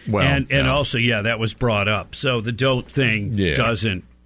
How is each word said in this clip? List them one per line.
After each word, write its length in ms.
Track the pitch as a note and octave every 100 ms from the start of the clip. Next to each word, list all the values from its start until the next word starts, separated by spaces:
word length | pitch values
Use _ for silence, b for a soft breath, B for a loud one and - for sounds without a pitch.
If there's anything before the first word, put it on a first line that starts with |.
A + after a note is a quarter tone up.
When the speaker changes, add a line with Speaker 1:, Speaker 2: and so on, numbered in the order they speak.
| -
Speaker 1:
Well, 160 | G#2 C3+
Speaker 2:
And, 180 | C#3 C3
and 160 | C#3 C3
Speaker 1:
yeah. 40 |
Speaker 2:
also, 240 | C#3 C3 A#2
yeah, 240 | A#2+ A2
that 180 | G#2+ A2
was 140 | A2
brought 340 | - B2 G#2 G2+
up. 280 | G#2 E2 -
So 260 | C3 A#2+
the 100 | A2
don't 380 | A2 C3 B2+ -
thing 440 | C#3+ B2 A2 G2+ G#2
Speaker 1:
Yeah. 180 | F#2 C#2
Speaker 2:
doesn't 480 | A#2 G#2+ A2 F#2+ - -